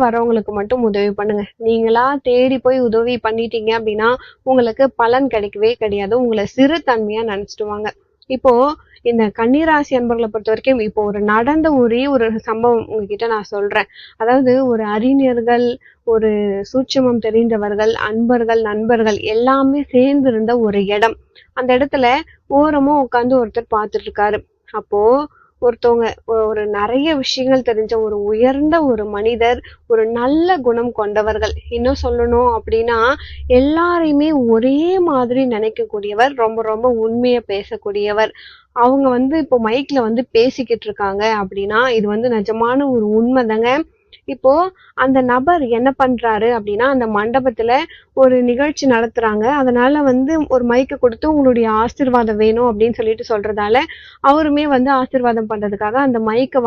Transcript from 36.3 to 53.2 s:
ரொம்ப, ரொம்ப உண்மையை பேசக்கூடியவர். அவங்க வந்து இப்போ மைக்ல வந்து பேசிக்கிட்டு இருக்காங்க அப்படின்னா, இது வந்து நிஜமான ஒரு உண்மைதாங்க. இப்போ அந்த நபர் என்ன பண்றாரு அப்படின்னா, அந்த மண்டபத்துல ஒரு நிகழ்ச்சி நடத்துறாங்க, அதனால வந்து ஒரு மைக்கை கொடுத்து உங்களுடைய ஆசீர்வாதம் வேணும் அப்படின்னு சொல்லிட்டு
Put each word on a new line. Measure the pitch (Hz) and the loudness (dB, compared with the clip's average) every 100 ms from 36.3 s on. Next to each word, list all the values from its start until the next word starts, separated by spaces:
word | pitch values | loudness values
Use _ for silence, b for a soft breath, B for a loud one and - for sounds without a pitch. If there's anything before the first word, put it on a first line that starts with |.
| 269 | 0
ரொம்ப, | 226 226 220 | -2 -2 -4
ரொம்ப | 220 247 233 220 | -2 -2 0 -2
உண்மையை | 233 247 240 - | 0 0 0 -2
பேசக்கூடியவர். | 202 202 214 208 202 208 208 220 B B B _ - | -8 -8 -10 -8 -4 -2 0 -2 B B B _ 0
அவங்க | 240 277 269 | 2 4 2
வந்து | 247 262 320 | 2 0 0
இப்போ | 294 247 | 0 0
மைக்ல | 220 240 277 277 | 0 -2 -2 -2
வந்து | 220 226 254 226 | 0 -2 0 2
பேசிக்கிட்டு | 247 - 240 226 220 | 2 0 -4 -6 -6
இருக்காங்க | 208 202 196 214 220 | -6 -4 -2 -2 -2
அப்படின்னா, | 190 196 202 214 254 226 | -4 -6 -2 0 2 2
இது | 208 214 | 0 0
வந்து | 247 226 | 0 0
நிஜமான | 214 220 233 262 285 | -2 -2 0 0 0
ஒரு | 247 208 214 | 0 0 0
உண்மைதாங்க. | 233 262 233 220 233 277 320 b b b - | 2 2 0 0 0 0 -4 b b b -12
இப்போ | 269 254 294 370 b b - | -2 2 2 0 b b -2
அந்த | 262 262 254 | 0 2 2
நபர் | 247 277 349 254 233 | 0 2 0 0 0
என்ன | 254 269 | 0 0
பண்றாரு | 262 240 233 214 226 240 | 0 0 -2 0 0 0
அப்படின்னா, | 208 202 254 | -2 -2 0
அந்த | 269 226 208 | 0 0 -2
மண்டபத்துல | 214 254 262 233 226 262 330 B B - | 0 0 0 -2 0 0 -2 B B 2
ஒரு | 262 254 247 | 4 4 2
நிகழ்ச்சி | 240 294 294 269 | 2 -2 0 0
நடத்துறாங்க, | 233 233 233 226 214 220 294 | 2 0 -2 -2 0 0 2
அதனால | 254 240 247 294 277 | 2 2 2 2 2
வந்து | 254 269 320 294 254 | 2 0 0 0 0
ஒரு | 240 | 2
மைக்கை | 240 269 285 | 0 0 0
கொடுத்து | 247 226 311 | 0 0 -2
உங்களுடைய | 311 269 240 226 214 | 2 2 2 2 0
ஆசீர்வாதம் | 233 - 262 247 226 214 | -2 -2 0 0 0 2
வேணும் | 214 226 247 | 2 2 0
அப்படின்னு | 208 226 233 | 2 0 0
சொல்லிட்டு | 220 220 | -4 -4